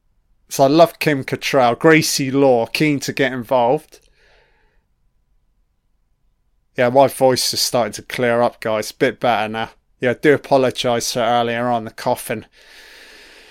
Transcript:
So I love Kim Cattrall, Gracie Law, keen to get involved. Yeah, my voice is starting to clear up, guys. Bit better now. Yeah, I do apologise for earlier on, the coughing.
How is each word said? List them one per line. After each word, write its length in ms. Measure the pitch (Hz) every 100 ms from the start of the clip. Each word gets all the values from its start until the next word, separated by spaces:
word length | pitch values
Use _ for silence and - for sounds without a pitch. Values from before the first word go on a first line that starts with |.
| _ _ _ _ _
So 160 | -
I 20 | 135
love 320 | 156 165 -
Kim 240 | 160 139
Cattrall, 560 | 123 131 - 139 120 117
Gracie 540 | 160 160 156 - 131
Law, 340 | 135 139 120 113
keen 320 | - 156 139
to 120 | -
get 200 | - 131
involved. 680 | 127 110 127 120 151 - - _ _ _ _ _ _ _ _ _ _ _ _ _ _ _ _ _ _ _ _ _ _ _ _ _ _ _ -
Yeah, 120 | 123
my 180 | 131 135
voice 480 | - 131 123 -
is 60 | 113
starting 320 | - 123 107
to 100 | -
clear 400 | - - 123 117
up, 180 | 120 -
guys. 300 | 113 107 107
Bit 300 | - 131 107
better 280 | 127 104 107
now. 220 | 110 113 _ _ _
Yeah, 100 | 127
I 40 |
do 200 | 117 156
apologise 800 | 135 - 139 127 - 127 117 113
for 80 | 127
earlier 480 | 113 120 117 117 123
on, 160 | 120
the 80 | 110
coughing. 540 | - 127 120 - 110 - _ - - - - - - - - -